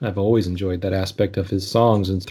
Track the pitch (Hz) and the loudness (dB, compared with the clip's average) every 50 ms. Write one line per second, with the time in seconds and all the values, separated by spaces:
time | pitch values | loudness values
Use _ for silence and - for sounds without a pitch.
0 | 120 107 92 101 98 110 117 113 87 90 90 85 98 92 90 87 98 95 95 95 | -6 -4 -2 0 2 2 2 2 2 0 -2 -4 -2 -2 -2 -2 -2 -2 -2 -2
1 | 95 - - - 104 98 - 98 95 - 101 95 95 - - 113 120 117 110 101 | -2 -2 -2 -2 -2 -2 -2 -4 -4 -2 -2 -4 -2 0 2 4 4 6 4 4
2 | 95 92 95 90 - - | 2 0 -2 -4 -4 -8